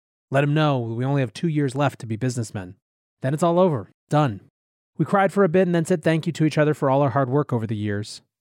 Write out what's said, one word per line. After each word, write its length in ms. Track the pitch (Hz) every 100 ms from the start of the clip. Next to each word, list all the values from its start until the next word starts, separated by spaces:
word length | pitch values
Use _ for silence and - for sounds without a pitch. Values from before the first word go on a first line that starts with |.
| _ _ -
Let 120 | 139
him 120 | 147 151
know 240 | 151 135
we 260 | 113 113 131
only 160 | 143
have 100 | 123
two 160 | - 170
years 280 | 151 143 131
left 240 | 143 -
to 80 | 110
be 80 | 107
businessmen. 580 | 127 120 110 107 90 101 _ _ _ _
Then 140 | 131 151
it's 80 |
all 160 | 170 175
over. 320 | 185 135 92 _ -
Done. 320 | 147 147 101 - _ _ _ _ -
We 80 | 160
cried 260 | 202 196
for 120 | 196
a 60 | 190
bit 180 | 180 185
and 80 | 170
then 100 | 160
said 160 | 180
thank 240 | 165 160 156
you 80 |
to 100 | 143
each 140 | 156 156
other 160 | 151
for 160 | 151 139
all 140 | 135
our 80 | 143
hard 180 | 139 127
work 240 | 139 143
over 140 | 120 107
the 80 | 107
years. 480 | 104 101 107 - _ _